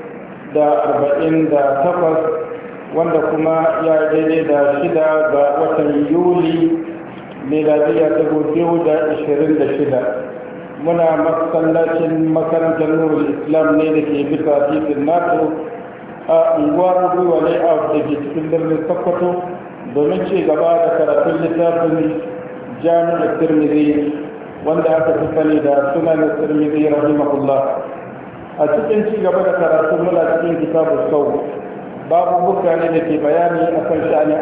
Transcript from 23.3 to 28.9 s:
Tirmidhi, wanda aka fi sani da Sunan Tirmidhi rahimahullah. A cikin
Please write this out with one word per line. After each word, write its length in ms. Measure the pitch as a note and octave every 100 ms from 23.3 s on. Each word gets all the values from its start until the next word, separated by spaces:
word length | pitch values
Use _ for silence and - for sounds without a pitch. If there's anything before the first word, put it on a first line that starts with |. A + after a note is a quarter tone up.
| D#3
Tirmidhi, 720 | D#3+ D3+ D3 D3+ D3 D3 - - - - - - C#3+
wanda 240 | D#3+ D#3+
aka 220 | D#3+ E3 D#3
fi 40 | - D#3
sani 220 | D#3 D3+
da 340 | C#3+ C#3 C#3
Sunan 260 | E3 D#3+ D#3 D#3 D3
Tirmidhi 480 | D3+ D3+ D3+ D3+ D3+
rahimahullah. 720 | D3 D3+ D3 C#3+ C#3 C3+ C3+ - - - - - - - - - -
A 80 | D3+
cikin 400 | - -